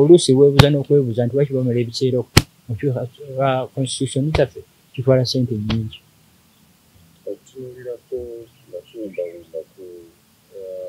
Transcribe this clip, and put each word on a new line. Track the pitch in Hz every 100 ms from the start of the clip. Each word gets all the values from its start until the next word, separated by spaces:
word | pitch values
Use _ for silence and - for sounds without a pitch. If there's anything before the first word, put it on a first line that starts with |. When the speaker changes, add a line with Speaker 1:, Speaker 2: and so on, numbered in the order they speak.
Speaker 1:
oluusi | 147 175 -
weebuuza | 131 143 139 143
n'okwebuuza | 147 139 143 127 113 120
nti | 135
lwaki | 143
bamala | 131 127 120
ebiseera | 117 117 131 123
oku-, | - - - _
mu | - 110
kyusa-, | 143 120 120 - 143 131
uh, | 135 131 123
constitution | - 131 - 135 135 147
kyaffe | 156 135 - - _ _
kitwala | - 127 131
ssente | 123 135 120
nnyingi. | 110 107 113 110 - _ _ _ _ _ _ _ _ _ _ _ _ -
Speaker 2:
Okutunuulirako | 101 _ 131 127 123 123 117 _ 127 120 117 117 _
nga | _ 90 -
tuwumbawumba | 117 104 90 87 85 82 82 76
ku, | - 90 87 85 _ _ _ _
uh, | 98 95 92